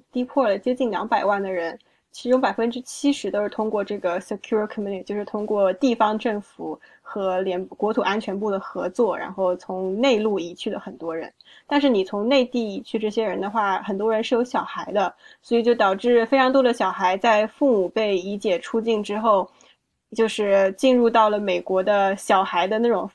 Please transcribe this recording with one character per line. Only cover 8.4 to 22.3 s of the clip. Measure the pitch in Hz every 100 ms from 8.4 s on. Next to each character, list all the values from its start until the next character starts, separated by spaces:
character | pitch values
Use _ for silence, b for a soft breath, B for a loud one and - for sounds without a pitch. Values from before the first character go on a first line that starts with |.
| 208
的 | 190
合 | - 185 175
作， | 185 220 170
然 | 165
后 | 196 185 180
从 | - 185 190 196
内 | 277 220
陆 | 214 202
移 | 170
去 | 180 -
的 | 190
很 | - 180
多 | 165 165
人。 | 180 - b b b
但 | 285
是 | 277
你 | 214
从 | 190 202 220
内 | 277
地 | 247 247 220
移 | 196
去 | 220 226
这 | 214
些 | 208
人 | 220 185
的 | 196
话， | 214 202 190
很 | 196 196
多 | 220
人 | 220
是 | 226
有 | 233
小 | 247 220
孩 | - 190 -
的， | 196 180 - b b
所 | - 233
以 |
就 | 233
导 | 233 202
致 | 196 240 240 226
非 | 269
常 | 262
多 | 269
的 | 254
小 | 233 190
孩 | 185 185 196
在 | 240 214 214
父 | - 285
母 | 220 180
被 | - 214 196
移 | 185 202
解 | 214 175
出 | - 226
境 | 220 220
之 | 202 208
后， | 226 196 180 b b b _ _ _
就 | 220 220
是 | - 202 196 196
进 | 196 262
入 | 254 233
到 | 233 214
了 | 208
美 | 202 180
国 | - 185
的 | 190 202 196 196
小 | -